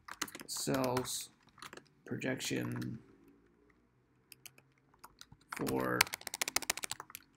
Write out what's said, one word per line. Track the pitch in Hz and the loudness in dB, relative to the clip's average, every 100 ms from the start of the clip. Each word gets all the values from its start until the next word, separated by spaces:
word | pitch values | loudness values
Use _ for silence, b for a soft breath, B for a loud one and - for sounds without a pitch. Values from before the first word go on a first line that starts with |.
| - - - - - | -12 -6 -6 -8 -6
sales | - - 135 127 127 127 - - - - - - - - _ - | -2 2 4 4 4 2 -2 -6 -12 -20 -16 -14 -14 -18 _ -6
projection | 123 131 127 - 127 120 123 123 117 - - - - - _ - - _ _ _ _ - - - - - _ _ - - - - - - - | -2 0 0 0 0 0 0 -2 -4 -10 -20 -20 -20 -20 _ -20 -20 _ _ _ _ -20 -20 -20 -20 -20 _ _ -20 -18 -18 -20 -18 -8 -2
for | - - 127 123 - - - - - - - - - - - - - | 2 4 4 6 4 2 -4 -2 0 0 0 -2 -2 -6 -8 -12 -16